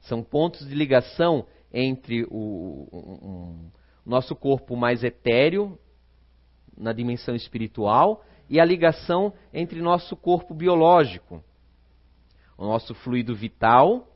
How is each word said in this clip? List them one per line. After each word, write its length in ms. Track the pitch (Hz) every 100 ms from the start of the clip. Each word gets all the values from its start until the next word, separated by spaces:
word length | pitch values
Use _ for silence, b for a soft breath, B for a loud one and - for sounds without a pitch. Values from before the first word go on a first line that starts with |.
São 220 | - 117
pontos 440 | 110 147 170 165 139
de 80 | 139
ligação 680 | 147 131 123 - 170 156 - b b
entre 520 | - 131 131 - 117 113
o, 20 |
o, 680 | 110 107 98 92 71 73 87
o, 720 | - 92 95 92 87 85 82 _ _ _ -
o 40 |
nosso 260 | 127 127 151
corpo 400 | 139 135 131 120
mais 280 | 120 123
etéreo, 760 | 120 - - 117 147 185 208 170 _ _ _ _ _ _ _ _ _ -
na 160 | 110
dimensão 420 | 113 120 120 - 120
espiritual, 880 | - 117 110 - 104 113 170 214 b b b
e 100 | 151
a 60 | 165
ligação 680 | 180 165 160 - 175 202 190 b
entre 280 | - 170 165
nosso 340 | 170 175 - -
corpo 380 | - 175 -
biológico, 920 | 160 175 175 160 175 143 92 _ 85 - _ _ _ _ _ _ _ _ _ _ _
o 80 | 101
nosso 300 | 113 - 117
fluido 400 | - 123 113 113
vital 720 | 110 _ 113 120 156 247 -